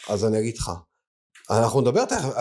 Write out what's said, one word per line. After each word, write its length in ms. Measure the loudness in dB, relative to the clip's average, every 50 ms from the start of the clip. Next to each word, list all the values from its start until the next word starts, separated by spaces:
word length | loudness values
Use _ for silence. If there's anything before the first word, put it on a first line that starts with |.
| -6 -4
אז 160 | -2 0 2
אני 140 | 2 2 2
אגיד 180 | 0 -2 -4
לך. 140 | -6 -6 -6 -8 -10 -12 _ _ _ _ _ _ _ _ _ _ -18 -4 0
אנחנו 320 | 2 4 4 4 2 2
נדבר 240 | 2 2 2 2 0
תכף, 240 | 0 -2 -2 -2 -2 -4 -4